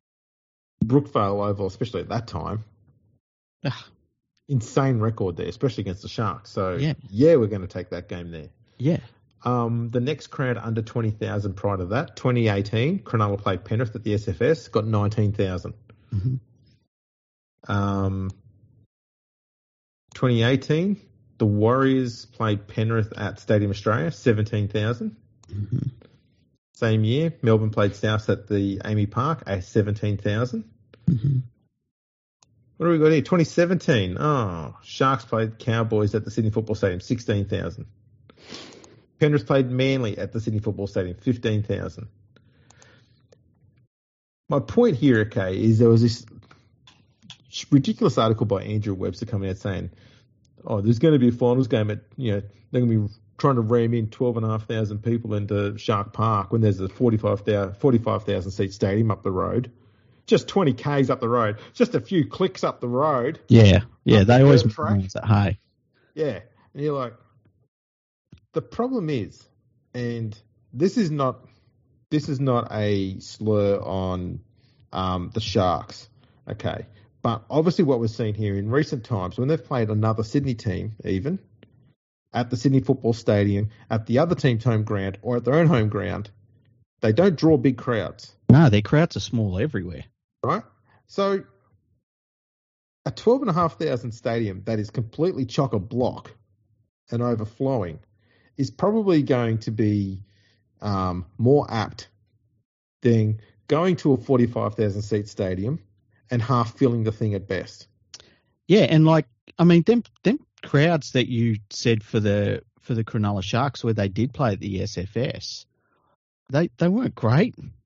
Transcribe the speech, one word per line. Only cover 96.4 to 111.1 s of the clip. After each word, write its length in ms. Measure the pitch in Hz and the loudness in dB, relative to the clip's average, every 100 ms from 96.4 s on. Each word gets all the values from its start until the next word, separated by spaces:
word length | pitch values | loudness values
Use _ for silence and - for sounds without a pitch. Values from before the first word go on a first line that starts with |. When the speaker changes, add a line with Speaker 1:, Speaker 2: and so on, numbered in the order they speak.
| _ _ _ _ _ _ - | _ _ _ _ _ _ -8
Speaker 1:
and 100 | 117 | -4
overflowing 800 | 120 117 107 - 135 131 90 78 _ _ _ _ _ - | -2 -2 -6 -6 -4 -2 -4 -10 _ _ _ _ _ -8
is 140 | 135 | -8
probably 500 | - 190 220 196 160 | -2 0 0 2 2
going 380 | 131 127 117 110 | 2 0 0 -2
to 120 | - | -4
be, 520 | 110 107 104 98 95 - _ _ _ _ - | -2 0 0 -2 -8 -14 _ _ _ _ -12
um, 460 | 104 98 92 90 87 - | -6 -2 -2 -4 -8 0
more 300 | 113 143 - | 4 4 2
apt 400 | 113 101 - - _ _ _ _ _ _ _ _ _ | -4 -4 -8 -20 _ _ _ _ _ _ _ _ _
than 360 | 123 113 107 107 - _ - | 2 2 2 -2 -8 _ -2
going 300 | 143 185 175 | 0 0 0
to 160 | 156 | 2
a 40 | 127 | 2
forty-five 560 | - 131 117 117 107 | 2 2 2 0 -4
thousand 300 | 107 107 98 | -2 -2 -2
seat 240 | 104 107 104 | -4 -4 -4
stadium 520 | - 95 92 104 165 - _ _ _ - | -6 -4 -4 -4 -6 -10 _ _ _ -6
and 100 | 120 | -4
half 340 | 113 123 113 - | 0 0 -2 0
filling 280 | 131 117 | 0 0
the 80 | 110 | -2
thing 240 | 107 110 98 | -2 -2 -4
at 120 | 90 | -4
best. 400 | 92 - - - _ _ - - _ _ _ - | -6 -8 -14 -20 _ _ -20 -20 _ _ _ 2
Speaker 2:
Yeah, 200 | 202 180 | 4 6
and, 160 | 156 156 | 6 6
like, 220 | 160 - _ _ - | 4 2 _ _ 2
I 40 | |
mean, 200 | 175 170 | 6 6
them, 180 | 165 240 - _ | 6 2 0 _
them 160 | 180 277 _ _ | -2 -2 _ _
crowds 480 | - 143 160 165 - | -2 2 4 2 0